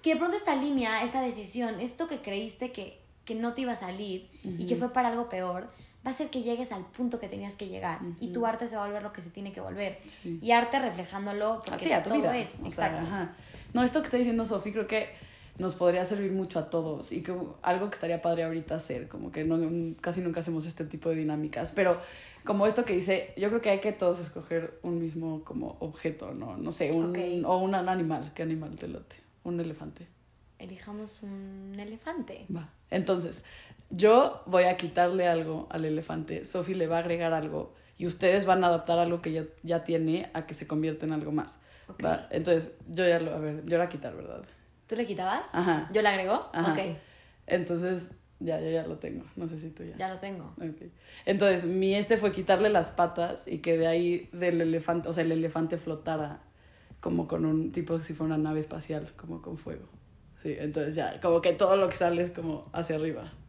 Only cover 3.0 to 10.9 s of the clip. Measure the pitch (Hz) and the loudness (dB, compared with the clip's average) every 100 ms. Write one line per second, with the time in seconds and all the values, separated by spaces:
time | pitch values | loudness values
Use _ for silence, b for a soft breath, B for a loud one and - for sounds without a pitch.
3 | - _ - 220 233 240 254 226 185 190 | -20 _ -8 -4 -2 -2 -4 -4 -6 -6
4 | 208 185 - - 196 170 180 170 247 254 | -6 -6 -10 -12 -8 -6 0 0 2 2
5 | 240 233 240 185 180 180 240 B B B | 2 0 -2 -4 -4 -4 -8 B B B
6 | 254 254 302 262 233 233 247 196 180 - | -8 -4 -4 -2 -2 -4 -4 -8 -10 -4
7 | 247 233 190 202 202 202 196 190 185 165 | -2 -2 -6 -8 -10 -10 -10 -6 -6 -4
8 | 175 170 240 180 226 220 240 220 202 208 | -8 -8 -6 0 0 0 -4 -4 -4 -6
9 | 208 202 170 202 202 190 190 190 196 - | -8 -12 -14 -12 -10 -10 -8 -6 -6 -6
10 | - - 175 170 220 233 240 269 247 | -14 -12 -8 -4 4 4 6 0 0